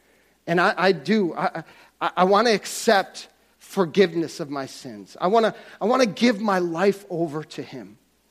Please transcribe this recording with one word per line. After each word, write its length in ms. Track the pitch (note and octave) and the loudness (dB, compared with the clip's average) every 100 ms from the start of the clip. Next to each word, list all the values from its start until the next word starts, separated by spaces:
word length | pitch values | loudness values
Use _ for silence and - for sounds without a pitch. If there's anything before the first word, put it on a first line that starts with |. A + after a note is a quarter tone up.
| _ _ _ _ - | _ _ _ _ -2
And 120 | E3+ | 2
I, 140 | F#3 G3+ | 2 2
I 140 | F#3 | 2
do. 420 | F3 C#3 A3 F3+ | 2 0 0 0
I, 300 | C3+ F3+ - - - _ _ | -2 -4 -6 -12 -20 _ _
I, 100 | B2 - | -4 2
I 80 | |
want 240 | F#3 G3+ A#3+ | 4 4 4
to 40 | |
accept 760 | G#3 - - - G3+ F#3 - - _ _ _ | 0 -2 -4 2 2 2 -8 -20 _ _ _
forgiveness 840 | - - F3 D#3 F#3+ E3 D#3 - | -8 -2 0 2 2 2 -6 -8
of 100 | D#3 | -10
my 160 | C#3+ C3 | -8 -10
sins. 500 | - C3+ G#2+ F#2 - | -14 -16 -16 -18 -6
I 80 | F3 | 0
wanna, 260 | A3+ A3 - - - | 2 2 -2 -14 -6
I 40 | |
wanna 220 | F#3+ C4 B3 | -2 2 0
give 340 | D#3+ A#3+ G#3 | 2 2 2
my 180 | G#3+ F#3 | 0 0
life 460 | F3 E3 G3+ G3 - | -2 0 0 0 -6
over 360 | E3+ E3+ D3 | -6 -6 -6
to 180 | D3+ - | -10 -14
him. 360 | C3 C3+ G2 G#2+ _ _ _ | -14 -14 -18 -20 _ _ _